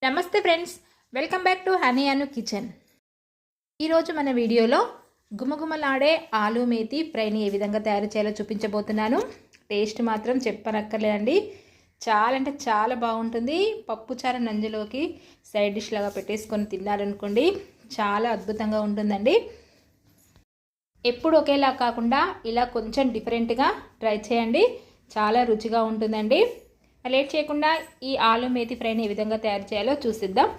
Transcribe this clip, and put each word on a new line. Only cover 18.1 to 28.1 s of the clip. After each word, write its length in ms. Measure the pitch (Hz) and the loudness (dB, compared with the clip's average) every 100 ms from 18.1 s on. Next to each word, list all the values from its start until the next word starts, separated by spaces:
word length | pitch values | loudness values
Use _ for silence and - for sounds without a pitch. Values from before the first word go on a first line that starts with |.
| 202 233 214 | 0 0 -2
అద్భుతంగా 440 | 185 214 214 214 208 | -4 -4 -2 0 0
ఉంటుందండి. 480 | 202 208 202 214 403 453 - - _ _ _ _ _ _ _ _ _ _ _ _ _ 240 | 0 0 2 4 4 2 -14 -20 _ _ _ _ _ _ _ _ _ _ _ _ _ -2
ఎప్పుడు 240 | 247 330 320 | 0 4 4
ఒకేలా 320 | 294 277 277 262 | 6 4 2 2
కాకుండా 400 | 240 233 233 262 349 381 226 | -2 0 0 2 2 -2 -4
ఇలా 120 | 233 247 240 | 0 0 -2
కొంచెం 280 | 220 269 262 220 | -4 0 0 0
డిఫరెంట్గా 520 | 214 233 226 240 294 427 - _ | -4 -2 0 2 2 0 -8 _
ట్రై 180 | 220 208 214 | -2 -2 0
చేయండి, 340 | 233 226 247 466 - - _ _ - | 0 2 4 4 2 -16 _ _ -2
చాలా 260 | 214 226 240 | 2 4 4
రుచిగా 320 | 214 226 226 220 | 2 2 0 0
ఉంటుందండి. 500 | 220 220 214 214 285 480 - - _ _ _ 254 | 0 -2 -2 2 4 4 0 -18 _ _ _ 0
లేట్ 160 | 262 277 | 0 2
చేయకుండా 360 | 311 302 294 302 320 - _ | -2 -2 0 2 0 -4 _
ఈ 20 | 254 | -6